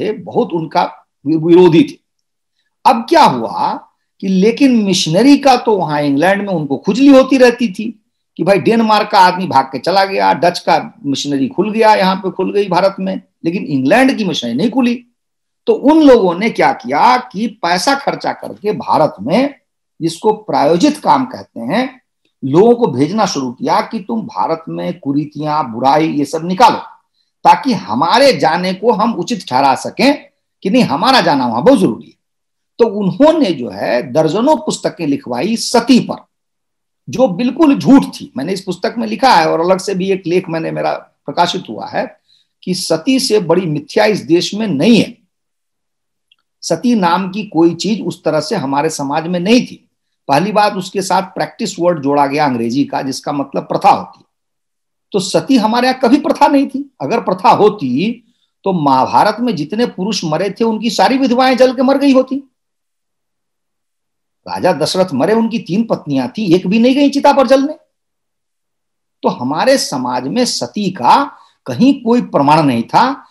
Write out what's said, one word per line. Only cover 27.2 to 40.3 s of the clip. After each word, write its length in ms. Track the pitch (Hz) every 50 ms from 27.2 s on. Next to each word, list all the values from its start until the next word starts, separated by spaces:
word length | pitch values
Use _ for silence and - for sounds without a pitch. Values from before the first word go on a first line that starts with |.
| _ _ _ _ -
ताकि 280 | 170 - - - 277 233
हमारे 600 | 143 107 - 110 120 156 170 196 240 277 277 226
जाने 420 | 143 143 156 160 180 180 185 190
को 180 | 190 214 233 233
हम 220 | 185 214 233 226
उचित 300 | 160 175 - 240 185 - -
ठहरा 260 | 127 127 139 139 131
सकें 560 | - - 120 - - 220 277 294 285 - _ _ _ _ _ _ _ -
कि 80 | 190
नहीं, 120 | 196 254 208
हमारा 380 | - - 151 202 254 269 240
जाना 260 | 185 170 147 135 127
वहां 180 | 123 110 117 147
बहुत 140 | 233 277 214
जरूरी 280 | 185 135 110 90 -
है। 80 | - _ _ _ _ _ _ _ _ _ _ _ _ _ -
तो 80 | 240
उन्होंने 640 | 220 196 208 208 190 151 - 277 311 320 330 277 196 165
जो 180 | 135 120 95
है 420 | 95 98 120 160 - 123 180 139 120
दर्जनों 440 | 151 160 156 147 208 240 294 311
पुस्तकें 500 | 233 - - - - - 165 - - 175
लिखवाई 500 | 143 139 - - 120 123 120 135 202 233
सती 440 | 220 - - - 233 233 247 262 220
पर, 260 | 160 - 110 - _ _ _ _ _ _ _ _ _ _ _ _ _ _ _ _ - -
जो 200 | - 190 262 226
बिल्कुल 500 | 180 170 247 254 - - 330 311 185 -
झूठ 240 | 139 156 262 269 -
थी। 300 | - - - - - -
मैंने 160 | - 135 170 196
इस 80 | 185
पुस्तक 340 | - - 175 - - 226 226 233
में 80 | 226
लिखा 280 | 220 220 - - 262 220
है 160 | 175 160 160
और 100 | 160 160
अलग 180 | 165 180 190 185
से 160 | 185 214 196
भी 160 | 185 185 190
एक 120 | 190 190 190
लेख 220 | 160